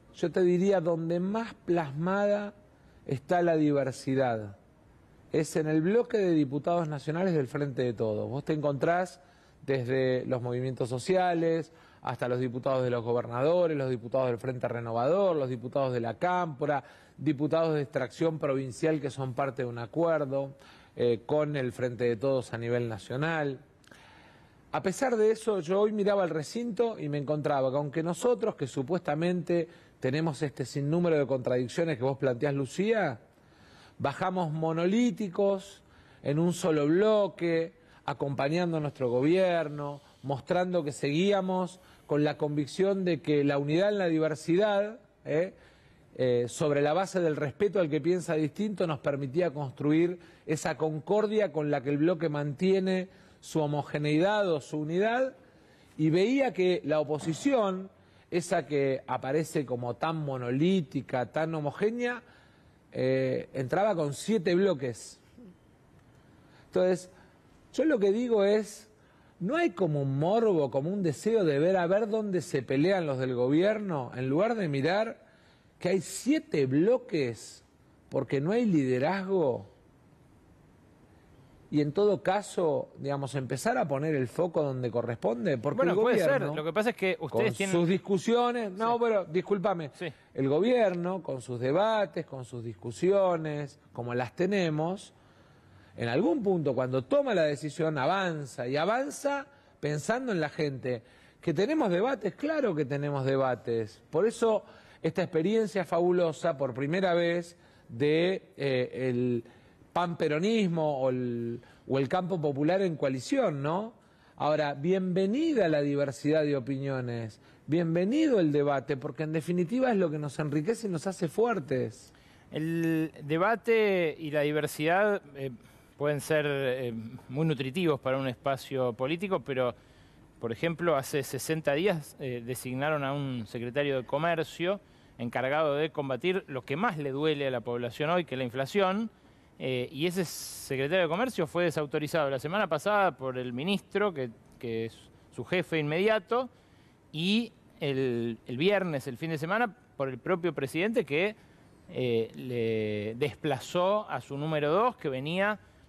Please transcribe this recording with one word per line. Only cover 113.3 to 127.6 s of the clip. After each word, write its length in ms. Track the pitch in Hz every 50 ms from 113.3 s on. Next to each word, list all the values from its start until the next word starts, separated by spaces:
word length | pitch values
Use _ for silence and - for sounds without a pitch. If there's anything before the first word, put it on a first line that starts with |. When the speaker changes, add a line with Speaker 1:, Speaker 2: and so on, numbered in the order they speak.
| 285 269 247 185 151 139
Speaker 1:
¿no? 300 | 139 151 165 196 220 233 - - _ _ _ _ _ - -
Ahora, 360 | - 135 147 156 151 151 143
bienvenida 960 | 143 139 139 175 190 190 185 185 170 190 190 196 220 285 330 330 294 226 190 165
la 140 | 156 147
diversidad 640 | 143 143 143 143 143 135 131 - - 147 156 160 151
de 120 | 147 143
opiniones, 840 | 135 113 135 139 135 139 139 135 131 123 120 120 117 113 107 - - - - - - -
bienvenido 760 | - 147 175 175 165 165 175 185 202 262 311 320 294 247 196
el 120 | 170 151
debate, 440 | 143 147 143 147 139 135 123 - 147
porque 280 | 127 - 143 131 - 156
en 80 | 156
definitiva 580 | 156 165 - 175 175 180 180 - 233 262 262 254
es 80 | 226 196
lo 120 | 180 156
que 80 | 147 151
nos 200 | 151 143 - -
enriquece 480 | 151 147 143 156 151 196 233 - -
y 40 | 202
nos 160 | 175 156 -
hace 220 | 196 185 - 180 160
fuertes. 880 | - 214 226 240 226 185 131 - 135 127 120 117 - - - - - - - - - - - -
Speaker 2:
El 600 | - 151 156 165 165 170 165 165 160 160 160 151 - - 151
debate 920 | 143 156 165 185 214 233 202 - 233 226 220 214 202 190 180 175 156 139 -
y 120 | 160 147
la 100 | 143 151
diversidad, 800 | 147 151 151 151 147 151 - - 151 160 175 190 214 208 202 185 - 147 139
eh, 160 | 139 135 135 120 - - - - - - - - -
pueden 240 | 143 147 147 139
ser, 240 | - - 156 151 147 147
eh, 460 | 143 139 135 127 127 135 127 120 113 113 110 113 127 - - -
muy 160 | 127 147 160
nutritivos 560 | 165 151 143